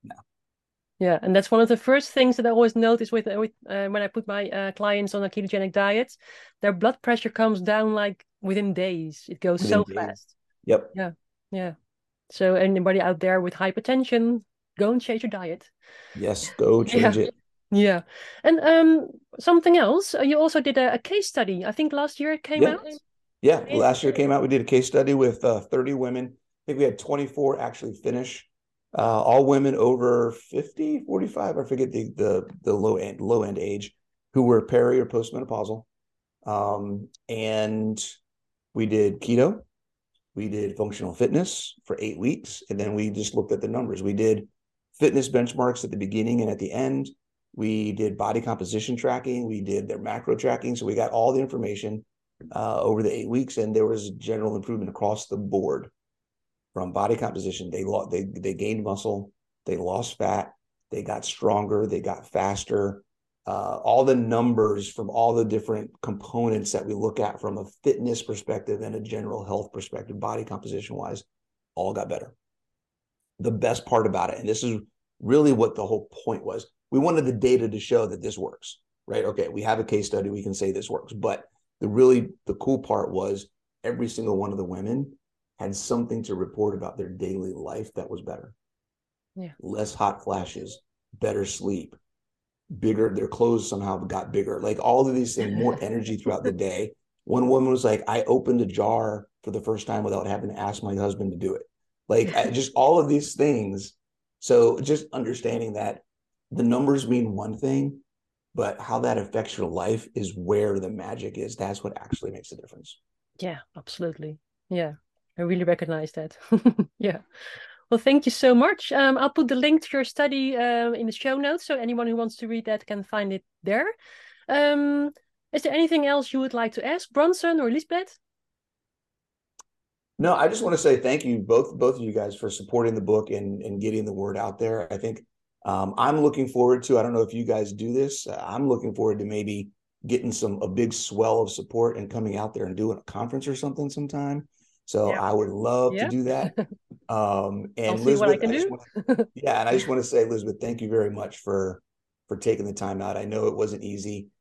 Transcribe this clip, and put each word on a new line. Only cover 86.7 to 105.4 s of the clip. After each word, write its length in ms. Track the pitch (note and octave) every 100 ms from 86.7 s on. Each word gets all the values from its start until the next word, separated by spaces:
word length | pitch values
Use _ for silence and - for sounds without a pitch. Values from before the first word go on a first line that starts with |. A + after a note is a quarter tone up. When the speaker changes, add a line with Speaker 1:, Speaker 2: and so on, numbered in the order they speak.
| F#2+
Speaker 1:
about 220 | - -
their 120 | F#2+
daily 440 | F#2 F#2 F#2+ F#2
life 400 | E2+ E2 - G#2+ -
that 140 | -
was 120 | F2+
better. 320 | - - - - _ _ _ _ _ _ _ -
Speaker 2:
Yeah. 160 | F3+ C#3+
Speaker 1:
Less 340 | F#2 G#2+ G#2+
hot 300 | - G#2 -
flashes, 560 | - G2 - - - - _ _ _ -
better 240 | G#2+ G2+ G2
sleep, 500 | - G2 F#2+ D#2 - _ _ _ _ _ _ _ B2
bigger, 320 | G#2+ G#2+ A2
their 140 | G2 G#2+
clothes 420 | - A#2 A#2 G#2
somehow 280 | G2+ G2+ F#2+
got 340 | F#2+ F#2 -
bigger, 300 | G2+ G2 -
like, 180 | G#2+ G#2+
all 280 | - B2+ C3+
of 80 | B2+
these 200 | A#2+ -
things, 240 | G#2+ G#2
more 180 | A#2+ A#2
Speaker 2:
<laughs> 40 |
Speaker 1:
energy 340 | G#2+ A2+ A2 G#2+
throughout 260 | - F#2+
the 80 | -
day. 400 | F2+ F#2+ F2+ G#2+ - _ _ -
One 240 | B2 B2
woman 220 | C3 C3
was 120 | B2+
like, 200 | A#2+ G#2+ -
"I 160 | A#2
opened 380 | G#2+ B2+ B2+ A#2+
a 40 | G#2
jar 600 | F#2 G#2 A2+ A2 G#2+ G2+ _
for 80 | -
the 100 | G#2
first 260 | G2+ A2 -
time 160 | G#2+
without 240 | A2 G2 G2
having 240 | G2+ G#2
to 80 | G#2
ask 240 | G2+ G#2+
my 120 | G#2 G2
husband 360 | G2+ F#2+ G2
to 60 | E2+
do 180 | F#2 F#2+
it." 80 | - _ _ _ _
Like, 260 | A#2 A2+ -
I, 160 | A#2
Speaker 2:
<laughs> 0 |
Speaker 1:
just 200 | B2 C3 -
all 240 | C3 E3+
of 100 | D3
these 240 | C#3+ D3 -
things. 580 | D3 B2+ G2+ G2 G2+ _ _ _ _ _
So 400 | - A#2+ A#2 A#2
just 280 | C3+ D3+ -
understanding 640 | C3 A2+ -